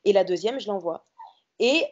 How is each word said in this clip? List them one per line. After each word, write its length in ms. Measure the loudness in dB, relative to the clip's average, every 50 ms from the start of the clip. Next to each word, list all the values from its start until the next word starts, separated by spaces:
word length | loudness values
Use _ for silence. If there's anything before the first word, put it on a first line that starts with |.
| _
Et 80 | 4 4
la 120 | 4 4
deuxième, 360 | 2 -2 -2 -2 -4 -4 -4
je 80 | -6 -6
l'envoie. 380 | -6 -6 -6 -6 -8 -8 _ _ _ _ -20 -20 _ _ _ _ _ _
Et, 260 | 0 2 2 2 0 -2